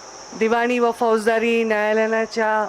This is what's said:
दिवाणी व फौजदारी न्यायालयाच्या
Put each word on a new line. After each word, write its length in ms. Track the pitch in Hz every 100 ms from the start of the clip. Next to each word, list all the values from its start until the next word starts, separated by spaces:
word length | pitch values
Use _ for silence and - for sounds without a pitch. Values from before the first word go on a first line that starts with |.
| - - - -
दिवाणी 400 | 220 233 233 247
व 120 | 233
फौजदारी 720 | 226 233 220 214 226 233 233
न्यायालयाच्या 880 | 226 214 214 220 220 220 220 226 214 214